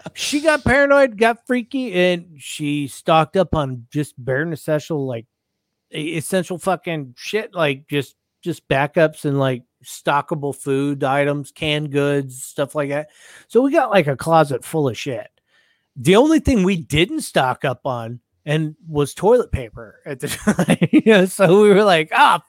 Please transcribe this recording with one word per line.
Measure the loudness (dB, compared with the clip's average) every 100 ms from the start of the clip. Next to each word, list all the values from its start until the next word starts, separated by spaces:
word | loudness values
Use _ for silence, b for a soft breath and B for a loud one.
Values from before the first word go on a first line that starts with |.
| -16
she | -10 -6 -2
got | 0 0
paranoid, | 2 2 4 4 2 2
got | 0 0 -4
freaky, | -4 -2 -6 -4
and | 0 2 0 -6 -18
she | -16 -8 -4 -4 -6
stocked | -8 2 2 4 0
up | 0
on | -2 -4 -8 -8
just | -8 -8 -8
bare | -6 -4 -4
necessal, | -6 -4 -4 -2 -6 -4
like, | -8 -12 _ _ _ _ _ _
e-, | -10 -6 -6
essential | -4 -4 -4 -6
fucking | -4 -4 -4 -8 -8 -14
shit, | -8 -6 -6
like, | -4 -2 -4 -6
just, | -6 -6 _ _ _
just | -10 -10 _
backups | -2 0 2 2 0 -2
and, | 0
like, | 0 -2 -10 _
stockable | -20 -8 -2 -2 -2 -6 -6 -8
food | -4 -2 -2 -2
items, | -2 0 0 -4 -8
canned | -8 -4 -4 -2
goods, | -2 0 -2 -4 -12
stuff | -14 -6 -6
like | -4 -4
that. | -4 -8 b b b b
So | 0
we | 2
got, | 2 2
like, | 2 2
a | -2
closet | 2 2 2 -2
full | -6 -2 -2
of | -4
shit. | -8 -10 -12 _ _ _ _ _ _ -4
The | 4 6
only | 6 4
thing | 2 2
we | 2 0
didn't | -2 0 0 -2
stock | -4 -2 0 -2
up | -4 -4
on | -6 -6 -8 -12 _ _ -4
and | -2 -2 -8 -8
was | -4 -4
toilet | -2 2 2 2
paper | -6 -8 -14 -20 -18 -14
at | -10
the | -10
<laughs> |
time. | -4 -2 0 0 0 2
You | 2
know, | 4 4 4
so | 2 4 6
we | 6
were | 6
like, | 4 2 0
"Ah, | 2 4 2